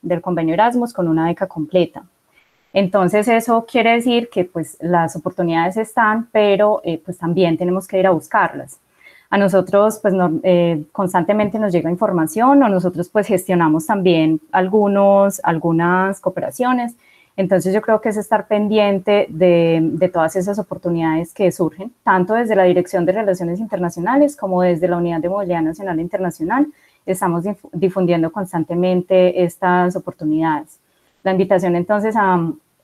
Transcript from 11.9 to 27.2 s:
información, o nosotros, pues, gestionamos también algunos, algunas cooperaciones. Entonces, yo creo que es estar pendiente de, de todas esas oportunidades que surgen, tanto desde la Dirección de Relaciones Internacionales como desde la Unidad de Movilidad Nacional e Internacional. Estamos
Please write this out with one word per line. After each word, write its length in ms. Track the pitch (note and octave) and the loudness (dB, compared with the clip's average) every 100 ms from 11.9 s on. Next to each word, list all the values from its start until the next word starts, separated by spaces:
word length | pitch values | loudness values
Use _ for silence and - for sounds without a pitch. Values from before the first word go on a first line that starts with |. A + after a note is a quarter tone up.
información, 720 | F3 G#3+ F3 D#3 G#3+ B3 C#4+ | -2 0 0 -2 0 4 4
o 60 | A#3+ | 4
nosotros, 400 | F#3+ F3+ F3 F3 | 2 -2 -4 -2
pues, 180 | G#3+ G3+ | -2 0
gestionamos 600 | F#3 F#3 F3+ D#3+ D#3 D#3+ | -2 0 0 2 0 -2
también 540 | G3+ F#3 E3 D#3 D#3+ - | 0 2 2 2 0 -2
algunos, 880 | F#3 F#3 G#3+ G3+ G3+ G3+ G3 G3 G3 | -2 2 2 2 4 4 4 2 0
algunas 760 | - E3 E3+ E3 E3+ F#3 F#3+ G3 | -4 -2 0 0 2 2 0 -2
cooperaciones. 760 | F3+ E3+ - - B3 B3 A#3+ - _ _ _ - | -6 -6 -8 -4 -2 -2 -4 -10 _ _ _ -6
Entonces, 340 | F#3 F#3 F#3 | 0 0 0
yo 80 | G3+ | -2
creo 220 | G#3+ G#3+ | 0 0
que 80 | A#3 | 0
es 80 | G#3 | -4
estar 280 | - G#3+ G#3 | -2 -4 0
pendiente 800 | G#3 G#3 G#3+ G3+ G3 F#3+ G#3 - | -2 2 2 2 0 2 0 0
de, 500 | D#3 F3+ E3+ E3 E3 | 2 4 4 4 2
de 260 | D#3+ E3 F3+ | 0 0 -2
todas 260 | F3 D#3+ F#3+ | 0 0 0
esas 220 | F#3 G3+ | -4 -4
oportunidades 720 | F#3+ F3+ F3+ E3+ D#3+ D#3+ E3+ | -6 -6 -4 -2 0 -2 -4
que 180 | - F#3 | 0 0
surgen, 400 | - D#3+ - G#3 _ | 0 -4 -4 -16 _
tanto 300 | - F#3+ F3+ | 0 0 2
desde 200 | A3+ A#3 | 0 0
la 100 | G3 | 2
Dirección 420 | F3+ F3+ F3+ F#3 E3+ | 4 2 0 -2 0
de 60 | |
Relaciones 480 | G3 G#3 F3+ F3 F3+ | 0 -2 -2 -4 -6
Internacionales 760 | A3 G3 F3 E3+ F#3 C4+ D4 C#4+ | -6 -6 -6 -4 -2 2 0 0
como 240 | G3 F3+ | -4 0
desde 280 | F3+ E3+ F3 | 2 2 0
la 100 | F3 | 0
Unidad 220 | E3+ E3 | -2 -2
de 100 | F3 | -4
Movilidad 320 | G3 F#3+ E3+ | -4 -2 -2
Nacional 360 | D#3+ D#3+ G3 D#3+ | -2 -4 -6 -6
e 40 | |
Internacional. 640 | F3 G3 F#3 - D#3+ B3 D4+ _ _ _ - | -4 -4 -4 -4 -4 -2 -2 _ _ _ -6
Estamos 380 | F#3 | -4